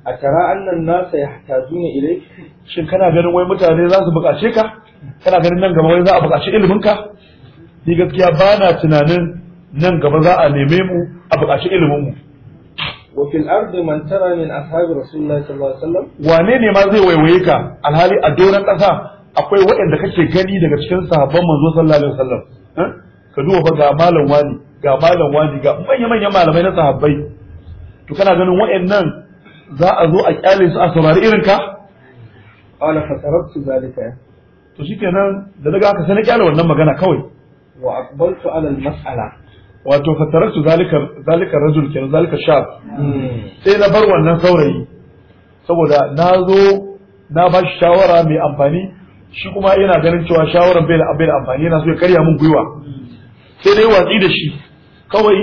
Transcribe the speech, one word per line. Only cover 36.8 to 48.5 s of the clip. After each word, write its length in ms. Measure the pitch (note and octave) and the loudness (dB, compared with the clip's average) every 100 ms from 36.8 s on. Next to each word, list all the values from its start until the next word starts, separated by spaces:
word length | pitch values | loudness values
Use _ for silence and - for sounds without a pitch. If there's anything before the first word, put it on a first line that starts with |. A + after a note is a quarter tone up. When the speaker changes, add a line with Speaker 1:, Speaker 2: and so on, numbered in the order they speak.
| D#3 C3+ | 0 0
Speaker 2:
kawai. 320 | F#3 C3 - - _ _ _ _ | -2 -2 -6 -20 _ _ _ _
Speaker 1:
وأقبلت 680 | B2+ B2+ - C#3 E3+ - | -8 -8 -10 -4 -4 -2
على 240 | - D#3+ D3+ | -6 -4 -6
المسألة. 580 | C3+ C#3 D3 C#3 B2 G#2+ - - _ _ _ | -6 -8 -10 -10 -10 -10 -14 -20 _ _ _
Speaker 2:
Wato 260 | B2+ C#3+ D3 D3 | 0 0 0 -2
fataraktu 480 | D3 D#3+ G#3+ - | 0 0 0 0
zalika, 320 | C#3+ E3 F3+ D#3 C#3 - - | 0 2 2 -2 -4 -8 -2
zalika 280 | E3 F#3+ D3+ | -2 0 0
rajul 320 | D3 D3+ C#3+ | 0 0 -2
kenan, 160 | C3+ C3+ | -6 -4
zalika 260 | D#3+ F3 D3 | -2 -2 -4
shab. 240 | - C#3+ - - - A#2 | 0 0 -2 -14 -18 -6
Speaker 1:
Hmm. 560 | C#3+ C3+ B2+ A2+ - - | -4 -4 -6 -8 -12 -6
Speaker 2:
Sai 160 | G3 G3+ | 0 2
na 120 | G3+ | 2
bar 160 | G3 | 4
wannan 360 | G#3+ F3+ D#3+ E3 | 2 2 2 2
saurayi. 460 | F3+ F3 C#3+ B2+ B2 - - - _ _ _ _ - | 2 2 2 -2 -10 -18 -20 -20 _ _ _ _ -4
Saboda 440 | E3+ D#3 C#3+ C#3+ | 0 2 2 0
na 280 | C#3 F3 F#3 | 0 2 2
zo 560 | F#3 G3 G3 G3 - - _ _ _ | 2 4 4 2 -4 -18 _ _ _
na 200 | D3 F3+ | 0 2
ba 120 | F3+ | 2
shi 160 | F3+ - | -2 0
shawara 480 | E3+ F3+ F#3 E3+ | 2 4 4 4
mai 140 | D#3+ D3+ | 2 0
amfani, 420 | D#3 | -2